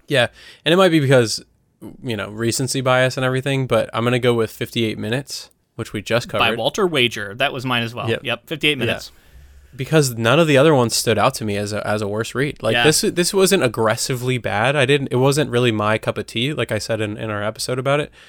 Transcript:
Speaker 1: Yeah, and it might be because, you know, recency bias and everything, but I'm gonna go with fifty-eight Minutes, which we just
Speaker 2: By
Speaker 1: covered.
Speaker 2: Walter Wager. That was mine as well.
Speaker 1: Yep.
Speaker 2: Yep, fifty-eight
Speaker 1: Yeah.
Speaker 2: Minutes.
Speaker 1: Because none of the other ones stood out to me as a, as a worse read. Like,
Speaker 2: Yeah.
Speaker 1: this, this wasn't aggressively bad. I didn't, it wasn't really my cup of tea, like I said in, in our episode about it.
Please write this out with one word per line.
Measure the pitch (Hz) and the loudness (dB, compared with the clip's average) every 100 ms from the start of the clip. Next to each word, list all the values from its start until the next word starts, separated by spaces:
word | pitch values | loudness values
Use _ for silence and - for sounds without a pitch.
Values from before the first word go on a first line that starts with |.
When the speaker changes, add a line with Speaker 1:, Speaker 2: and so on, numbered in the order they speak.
| - | -2
Speaker 1:
Yeah, | 135 117 - - - 147 | 0 0 -2 -20 -8 2
and | |
it | 180 | 4
might | 190 | 6
be | 160 | 4
because, | 135 131 110 - - _ _ _ 110 - | 6 6 4 -2 -10 _ _ _ -20 -12
you | 131 104 | -8 -6
know, | 101 | -6
recency | 107 117 - 131 135 | -4 -2 -2 -2 -2
bias | 127 127 127 135 | 0 2 2 0
and | |
everything, | 131 131 139 135 127 | -2 -2 -2 -2 0
but | 113 - | 0 0
I'm | 117 120 | -2 0
gonna | 123 | 2
go | 123 | 2
with | 117 110 | 2 0
fifty-eight | - 120 120 110 104 | -4 -8 -4 -2 -4
Minutes, | 107 127 139 - - _ _ - | -4 -6 -6 -12 -14 _ _ -12
which | 113 | -10
we | 107 | -8
just | - 113 - | -2 -2 -2
Speaker 2:
By | 107 | 0
Speaker 1:
covered. | 117 117 | 0 0
Speaker 2:
Walter | 127 - 185 | -2 0 0
Wager. | 151 120 117 101 113 | 2 0 -2 -10 -4
That | 135 | -4
was | 135 | -2
mine | 127 120 | -4 -2
as | 113 | -4
well. | 117 107 | -6 -4
Speaker 1:
Yep. | 113 | -4
Speaker 2:
Yep, | - 120 - | -4 -8 -8
fifty-eight | 156 151 143 | -2 0 0
Speaker 1:
Yeah. | 120 | -2
Speaker 2:
Minutes. | 95 - - _ - - - - 127 | -4 -8 -18 _ -20 -20 -20 -18 -12
Speaker 1:
Because | 131 160 135 117 | 0 2 2 0
none | 113 143 | 2 4
of | 160 | 4
the | 135 | 6
other | 156 | 6
ones | 139 117 - | 6 2 0
stood | - 104 | 0 2
out | 110 - | 2 0
to | 107 | -4
me | 101 | -4
as | 104 | -4
a, | 104 - | -6 -2
as | 107 | -2
a | 101 | -2
worse | 104 113 | -4 -4
read. | 120 143 - | -4 -4 -4
Like, | 110 | -2
Speaker 2:
Yeah. | 120 120 | 2 4
Speaker 1:
this, | 156 | 2
this | 214 175 175 196 | 0 0 0 2
wasn't | 185 190 | 4 4
aggressively | 123 113 110 117 - 127 127 127 | 2 2 0 0 -2 -4 -4 -4
bad. | 104 101 120 147 | -2 0 0 2
I | 127 | 2
didn't, | 143 135 | 2 0
it | 123 | 2
wasn't | 135 143 127 | 2 2 0
really | 120 123 | 2 2
my | 107 104 110 | 2 0 0
cup | - 110 | -2 -6
of | 101 | -6
tea, | 113 127 143 | -4 -4 -4
like | 120 | -4
I | 107 | -4
said | - 110 | -4 -4
in, | 107 107 | -4 -6
in | 113 | -6
our | 104 | -4
episode | 104 110 - 127 | -6 -6 -6 -4
about | 131 143 | -2 -2
it. | 147 - | -4 -10